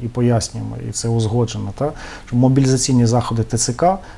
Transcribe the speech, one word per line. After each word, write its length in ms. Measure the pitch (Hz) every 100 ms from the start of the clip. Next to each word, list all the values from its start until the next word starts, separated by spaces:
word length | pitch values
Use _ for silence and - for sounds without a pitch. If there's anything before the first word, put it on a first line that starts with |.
і 60 | 120
пояснюємо, 680 | 123 120 117 - 113 107 117 117
і 40 |
це 160 | - 117
узгоджено, 640 | 117 110 120 117 104 101 -
та? 140 | 143 - - - -
Що 100 | 123
мобілізаційні 680 | 131 131 131 131 - 127 117
заходи 360 | 120 117 117
Т 160 | 110 117
Ц 140 | -
К 260 | 117 175 190 -